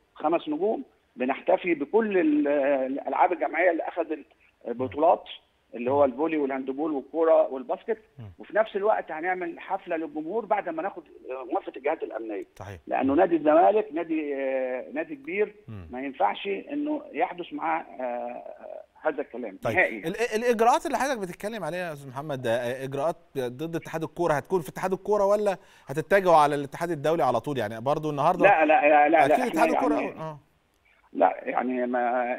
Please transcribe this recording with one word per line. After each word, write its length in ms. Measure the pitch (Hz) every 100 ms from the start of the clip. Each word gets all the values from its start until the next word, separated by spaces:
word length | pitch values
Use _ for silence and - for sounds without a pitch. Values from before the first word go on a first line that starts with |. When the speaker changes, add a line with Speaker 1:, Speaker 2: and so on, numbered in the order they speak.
| _
Speaker 1:
خمس 340 | - 151 165 156
نجوم 340 | 151 202 277 254 _ _ -
بنحتفي 580 | 127 - - 180 185
بكل 440 | 156 139 214 220 190
ال-، 300 | 156 147 143 147 135 139 131
الألعاب 400 | 139 135 135 180
الجماعية 380 | 165 143 156 180
اللي 120 | 165
أخذت 440 | - - 160 147 - _ _ _ 110
بطولات، 580 | 117 127 139 165 220 - - _ _ _
اللي 160 | 113 120
هو 140 | 143
الفولي 320 | 139 120 160 156
والهاندبول 560 | 139 135 131 135 160
والكورة 560 | 143 - 160 160 160 156
والباسكت. 500 | 135 127 185 - 220 _ -
Speaker 2:
مم. 60 | 110 -
Speaker 1:
وفي 180 | 107 190
نفس 200 | 220 202
الوقت 360 | 202 190 180
هنعمل 480 | 156 180 185 175 208
حفلة 360 | - 190 180 165
للجمهور 480 | 160 151 156 220
بعد 240 | 208 208 185
ما 140 | 160
ناخد 200 | 190 180 - - - 131 123
موافقة 200 | 180 - -
الجهات 260 | 135 160
الأمنية. 440 | 131 110 113 101 - -
Speaker 2:
صحيح. 220 | 98 95 -
Speaker 1:
لأنه 280 | 123 131
نادي 220 | 143 185 170
الزمالك 520 | 147 156 190 214 208
نادي، 420 | 151 165 156 147
آه، 500 | 135 135 131 127 127 82
نادي 220 | 131 160 143
كبير، 380 | 139 196 208 - -
Speaker 2:
مم. 200 | 107 82
Speaker 1:
ما 100 | 123
ينفعش 460 | 139 131 202 196 202
إنه 560 | 196 - 147 294 302 -
يحدث 400 | 135 175 175 165
معاه، 320 | 143 160 160 - -
آه، 420 | 127 120 120 120 - - 117 - - _
هذا 180 | 156 143
الكلام 380 | 139 120 113 92
Speaker 2:
طيب. 140 | 120 110
Speaker 1:
نهائي. 220 | 180 107
Speaker 2:
ال-، 80 | 165
ال-، 280 | 214 233
الإجراءات 520 | 220 240 220 226 311 330
اللي 120 | 240
حضرتك 200 | 262 247
بتتكلم 460 | 185 - 208 226
عليها 240 | 156 175 180
يا 40 |
أستاذ 160 | 147 139
محمد، 380 | 127 156 135 123
آه، 380 | 117 120 131
إجراءات 320 | 135 139 156 - _ 135
ضد 380 | 123 127 165 165
اتحاد 260 | 147 165
الكورة 300 | 160 - 170
هتكون 280 | 147 - 185
في 80 | -
اتحاد 240 | - 190
الكورة 320 | 185 196 208
ولا 320 | 196 208 202 180 _ _ -
هتتجهوا 500 | 143 - 202 185 160
على 180 | 147
الاتحاد 360 | 147 139 - 175
الدولي 320 | 160 151 170
على 180 | 135 120
طول؟ 180 | 151 135
يعني 220 | 104 113
برضو 300 | 123 151 151
النهاردة 340 | 143 151 180
Speaker 1:
لا، 200 | 180 175
لا، 240 | 151 156 147
لا، 200 | 147 147
لا، 180 | 160 139
Speaker 2:
أكيد 120 | 143
Speaker 1:
لا، 80 | 226
Speaker 2:
اتحاد 100 | -
Speaker 1:
إحنا 160 | 160
Speaker 2:
الكورة 220 | 156 254
Speaker 1:
يعني 180 | - 202
Speaker 2:
أول، 60 | -
آه. 200 | 160 147 _ _ _ _ _ _ _
Speaker 1:
لا، 280 | - 95 -
يعني 440 | - - 123 127 123
ما، 480 | 123 120 127 120